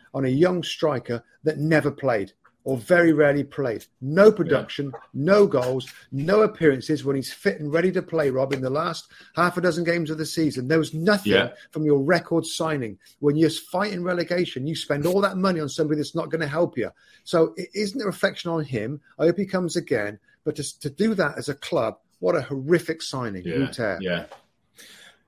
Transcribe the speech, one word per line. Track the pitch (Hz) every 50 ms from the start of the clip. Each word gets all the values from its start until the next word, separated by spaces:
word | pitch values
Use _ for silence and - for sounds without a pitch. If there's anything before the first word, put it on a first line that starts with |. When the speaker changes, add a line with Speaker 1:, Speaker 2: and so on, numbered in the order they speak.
| _ _ -
Speaker 1:
on | 139 135
a | 127
young | 127 143 170 180 180 175 -
striker | - - - 170 156 139 120 - - 120 117 - _ _ _ -
that | 156 151 143
never | 147 160 165 151 143 147
played | 139 - - 131 117 104 98 95 _ _ _ _ _ _ -
or | 131 135
very | 123 - - 180 175 170 165
rarely | 156 147 147 143 143 143 139
played. | 139 - 151 139 123 107 - - _ _ -
No | 131 135 151 185 202
Speaker 2:
Yeah. | 220
Speaker 1:
production, | 214 208 165 - 147 123 110 - - - 143 139 127 - - _ -
no | 131 143 175 196 208 202
goals, | 165 139 131 123 127 131 131 131 - - - - - 131
no | 135 147 165 202 214 220
appearances | 208 208 - 165 151 135 127 - - 156 139 127
when | 139 139
he's | 139 127 -
fit | - - - 202 196 151
and | 151 147 147
ready | 165 175 190
to | 185 185
play, | - - 165 160 147 139
Rob, | 127 131 135 131 143
in | 131
the | 131 127
last | 131 151 170 175 160 - - _ - - - _ -
half | 165 175 175 175
a | 180
dozen | 175 180 156 170 170
games | 170 170 175 165 147
of | 156
the | 156 156
season. | 143 - 170 160 147 - 127 123 131
There | 160 165
was | 151 - -
nothing | 160 165 208 208 196 196 - 190
Speaker 2:
Yeah. | 196 190 - - - - _
Speaker 1:
from | - 156 156
your | 151 147 139
record | 135 151 180 170 170 - 170 165 160
signing. | - - - 165 160 151 143 123 107 98 - _ _ _ -
When | 139 147 143
you're | 156 165 151
fighting | 160 - - - - 180 202 214 196 180
relegation, | 175 180 180 175 165 - 180 180 175 - - 131 131
you | 151 160
spend | 131 - - 147 143 147
all | 175 180 202
that | 196 190 190
money | 185 185 196 180 160
on | 151
somebody | 135 - - 156 147 156 151
that's | 139 - -
not | 165 165 151
gonna | 151 160 165
help | 139 143 165 175 - -
you. | 127 104 87 - _ _ _ _ _ -
So | - - 165 160 160 -
it | 185 180 - -
isn't | 196 214 196 190 269
a | 214
reflection | 196 - - - 190 - - - 175
on | 165 165 151
him. | 127 123 110 104 123 151 143 _ _ _ -
I | 147
hope | 165 170
he | - 196
comes | 190 - 185 180 160 -
again. | 175 - - 139 110 104 104 104 - _ _ _ _ -
But | 156 151
to, | - 139 - - -
to | - 147
do | - - 208 226 220
that | 190 160 139 -
as | - - -
a | 135
club, | - - - 180 147 113 110 101 _ _ _ _ -
what | 180 180 175
a | 156 127
horrific | - 143 135 131 147 175 165 170 - 160 -
signing, | - - - 131 123 113 98 92 90
Speaker 2:
Yeah, | - -
Speaker 1:
Rutter. | 131 135 - - - 117 104 92 80
Speaker 2:
yeah. | 95 90 87 85 85 - - - _ _ _ _ _ _ _ - - - - - - - _ _ _